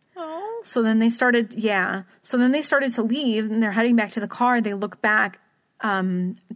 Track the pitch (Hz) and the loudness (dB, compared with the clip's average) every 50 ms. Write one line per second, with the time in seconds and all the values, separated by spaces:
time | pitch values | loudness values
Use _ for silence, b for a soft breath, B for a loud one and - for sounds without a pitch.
0 | _ _ _ 359 330 311 320 339 403 440 453 466 - - - 247 226 220 220 220 | _ _ _ -14 -12 -10 -10 -10 -10 -10 -10 -10 -10 -4 -2 0 2 2 2 4
1 | 226 233 226 - 262 247 240 233 226 - - 220 214 214 202 190 180 196 190 196 | 4 2 2 2 2 4 4 2 0 0 -6 -4 -2 0 0 0 0 -2 -4 -6
2 | 185 b b b - - 254 247 247 254 269 311 302 - 302 277 269 254 233 240 | -8 b b b -10 -4 0 2 4 4 2 2 0 2 0 2 2 0 -2 -2
3 | 226 214 247 302 285 240 214 220 220 214 214 226 226 208 190 226 233 247 240 226 | -2 0 0 0 0 0 0 0 -2 -2 0 0 0 0 0 0 2 4 4 2
4 | 214 - - 220 208 - - - 240 247 247 233 214 208 202 196 208 190 - - | 2 0 -4 -6 -6 -6 -2 0 2 2 2 2 0 -2 -2 -4 -6 -6 -6 -2
5 | - 214 214 214 214 196 - _ _ _ _ _ _ _ _ - - 214 196 190 | 0 2 2 2 0 -2 -4 _ _ _ _ _ _ _ _ -6 -2 -2 0 0
6 | 185 185 180 180 180 180 233 - _ - 233 | 0 0 0 -2 -2 -4 -6 -8 _ -16 -10